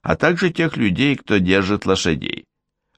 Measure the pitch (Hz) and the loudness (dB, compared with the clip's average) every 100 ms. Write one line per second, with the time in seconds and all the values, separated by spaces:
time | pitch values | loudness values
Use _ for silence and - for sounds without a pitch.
0 | - 160 156 175 185 170 165 - 104 90 | -2 0 0 2 -2 0 -2 0 0 2
1 | 139 135 - 104 90 95 95 101 - 95 | 0 -2 0 0 4 2 2 -2 0 0
2 | 90 73 - - - _ _ _ _ | 0 -2 -4 -10 -14 _ _ _ _